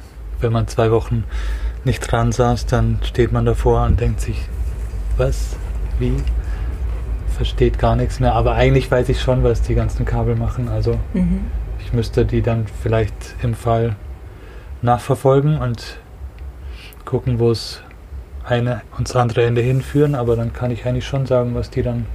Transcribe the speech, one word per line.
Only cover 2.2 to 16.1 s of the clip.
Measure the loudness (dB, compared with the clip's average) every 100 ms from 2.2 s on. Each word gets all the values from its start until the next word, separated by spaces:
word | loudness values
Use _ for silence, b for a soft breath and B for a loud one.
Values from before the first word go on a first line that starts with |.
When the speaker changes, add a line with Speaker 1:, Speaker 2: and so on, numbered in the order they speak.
| 2
Speaker 1:
saß, | 2 2 2 0
dann | 2 2 2
steht | -2 2 2
man | 4
davor | 2 2 4 4 4
und | 4
denkt | 2 0
sich, | -2 -4 -4 -4 -4 -4 -6 -6 -2 0
„Was? | 2 0 -2 -4 -6 -4 -2 0
Wie?“ | 0 0 0 -2 B B B B B B -4 -4 -4 -2
Versteht | -2 2 2 4
gar | 2
nichts | 2 0 2
mehr. | 2
Aber | 4 2
eigentlich | 4 6 4 4
weiß | 2 2
ich | 0
schon, | 2 2
was | 4 2
die | 2 2
ganzen | 0 0
Kabel | 0 0 0
machen. | 0 -2 -2 -2
Also | 0 0 0 -2
Speaker 2:
Mhm. | 0 2 0 -2 -4 -4 -6
Speaker 1:
ich | -2
müsste | -2 0 2
die | 2 2
dann | 2 0 -2 -4
vielleicht | 0 0 0 -4 -12 -6
im | -4
Fall | -2 0 2 0 -2 -10 -14 B B B B B -4
nachverfolgen | 2 2 2 2 6 6 4 0
und | 0 -4 -8 -14 -16